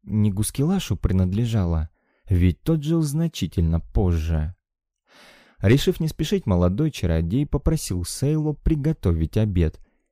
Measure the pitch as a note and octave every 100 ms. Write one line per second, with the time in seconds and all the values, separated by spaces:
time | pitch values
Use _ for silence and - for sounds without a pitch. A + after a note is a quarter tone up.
0 | - G#2+ G#2+ G2 A2 - D3 G3 - G2
1 | - F#2+ F#2 G2 A#2+ A2+ F2 E2 D#2+ _
2 | _ _ - F2+ F2+ E2 - E3 C#3+ E3
3 | D3+ D3+ E3 - F2 - - E2 - -
4 | F#2+ E2 D#2+ D#2+ D#2 - _ _ _ _
5 | _ _ - - _ - G2 C#3 - F3
6 | D#3+ - D#3+ G3+ C3+ F2+ F2 F#2+ D#3 -
7 | E2+ E2 E2 A#2 D3 D3 - D#3 - F2+
8 | F2 - C3+ D#3 D3+ D3 - D#3 C#3 D#3+
9 | G2 E2 D#2+ G#2+ A2 F2+ D#2+ - - _
10 | _